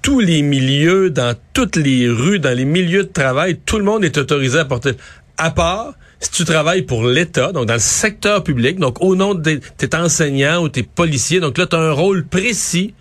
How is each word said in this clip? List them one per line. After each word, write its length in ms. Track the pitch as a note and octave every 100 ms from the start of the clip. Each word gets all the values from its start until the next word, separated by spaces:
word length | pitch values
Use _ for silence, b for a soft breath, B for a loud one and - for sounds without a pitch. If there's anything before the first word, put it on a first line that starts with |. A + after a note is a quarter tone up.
tous 180 | - C#4
les 220 | F#3+ D#3+
milieux, 720 | C#3+ C3+ C3 C#3 D#3+ F#3+ F#3
dans 240 | C3+ A#2+ A#2 -
toutes 220 | - A#3+ E3+
les 340 | C#3+ B2+ A#2+
rues, 300 | A2+ D3 G3+
dans 180 | C#3 B2
les 80 | C3+
milieux 380 | E3+ F3+ F#3+
de 60 | G3
travail, 500 | - C3+ C3 F#3 D3+
tout 140 | - A3
le 60 |
monde 200 | G3+ A3
est 140 | F3 D3
autorisé 400 | C3+ D3 C3 D3
à 80 | C#3+
porter, 280 | B2 C3+ A2 B B _ -
à 140 | D#3+
part 420 | D#3+ E3+ F#3+ C4 - b b
si 120 | -
tu 120 | -
travailles 380 | E3+ D#3+ D3+ F#3
pour 220 | C3+ A#2+
l'État, 480 | A#2+ C3 E3+ - C#3
donc 160 | E3+ A2+
dans 80 | A#2
le 40 |
secteur 640 | - - A3 G#3+ G#3 G#3
public, 360 | - B2+ B2 F#3
donc 180 | C#3 A2+
au 160 | F#3 F#3
nom 200 | G3 F#3+
de, 240 | D#3 D3 B -
t'es 180 | C3 D#3+
enseignant 680 | E3+ - D3+ C3+ C#3 E3+
ou 60 | D#3+
t'es 120 | C3
policier, 580 | G#2+ - E3+ C#3 - F3+
donc 160 | D#3 A#2+
là, 80 | D3+
t'as 100 | E3
un 140 | D#3+
rôle 340 | C#3+ F#3+ F#3+ C#3
précis 680 | F3+ G#3+ G#3+ - E3+ G3+ -